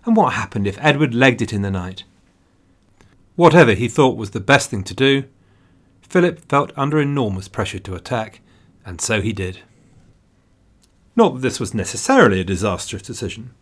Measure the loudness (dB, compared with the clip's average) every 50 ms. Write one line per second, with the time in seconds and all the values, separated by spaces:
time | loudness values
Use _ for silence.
0 | _ 2 2 4 4 2 0 -4 -8 -6 -6 -4 -4 -4 -4 0 0 0 2 2
1 | 0 0 2 4 4 4 4 2 -4 -4 -4 -4 -4 -2 -4 -4 -6 -8 -12 -14
2 | -20 _ _ _ _ _ _ _ _ _ _ _ _ _ _ _ _ _ _ _
3 | _ _ _ _ _ _ _ 4 4 6 8 8 6 6 4 0 -2 -4 2 2
4 | 2 2 2 -2 -8 -8 -8 -8 0 2 2 2 2 -2 -6 -8 -8 -8 -4 0
5 | 2 2 2 0 -2 -6 _ _ _ _ _ _ _ _ _ _ _ _ _ _
6 | _ _ 0 2 2 2 -2 -4 -8 _ 0 0 0 -2 -4 -4 -4 -2 0 0
7 | 0 0 0 -2 -2 -2 -2 -6 -8 -10 -6 -6 -6 -6 -6 -12 -10 -10 -12 -12
8 | -8 -6 -6 -6 -6 -8 -12 -20 _ _ _ _ _ _ _ _ _ -16 -12 -10
9 | -4 -2 -2 0 0 -2 -4 -6 -8 -10 -10 -14 -20 _ _ _ _ _ _ _
10 | _ _ _ _ _ _ _ _ _ _ _ _ _ _ _ _ _ _ _ _
11 | _ _ _ 2 2 2 2 -2 -4 -4 -4 -4 -8 -6 -6 -6 -6 -6 -8 -8
12 | -2 2 4 6 6 6 4 0 -2 -2 -4 -2 -2 -2 -2 -4 -8 -10 -12 -12
13 | -12 -12 -12 -10 -10 -10 -10 -12 -18 -20 -20 _